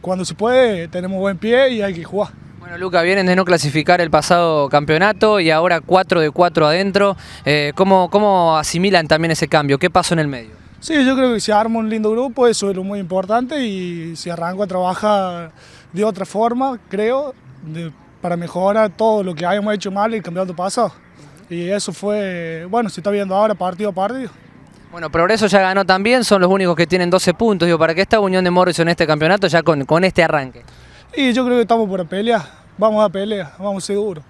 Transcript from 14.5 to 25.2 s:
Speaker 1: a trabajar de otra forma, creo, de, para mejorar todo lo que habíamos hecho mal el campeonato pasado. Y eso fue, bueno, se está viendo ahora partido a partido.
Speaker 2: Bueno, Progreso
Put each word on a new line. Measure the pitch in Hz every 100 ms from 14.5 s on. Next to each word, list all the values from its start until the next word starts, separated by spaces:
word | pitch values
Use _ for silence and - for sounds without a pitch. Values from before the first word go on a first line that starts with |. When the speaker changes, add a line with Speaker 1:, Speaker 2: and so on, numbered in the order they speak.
| 185
Speaker 1:
a | 202
trabajar | 180 180 180 214 208 185 175 165 - - - -
de | 170
otra | 214 190 185
forma, | 202 226 240 269 240 -
creo, | 196 214 262 285 262 - -
de, | 160 156 165 151 - _
para | 180 175
mejorar | 170 175 190 214 214
todo | - 220 214
lo | 190
que | 156 175
habíamos | 208 208
hecho | 208 202
mal | 196 214
el | 226
campeonato | 175 170 190
pasado. | 170 185 214 214 - - - 147 - -
Y | 170 175
eso | 202 -
fue, | 170 202 214 196 175 165 165 175
bueno, | 220 226
se | -
está | 175
viendo | 202 196
ahora | 190 214
partido | 196 180 180 208
a |
partido. | 180 196 254 233 - - - - - -
Speaker 2:
Bueno, | 170 160
Progreso | 160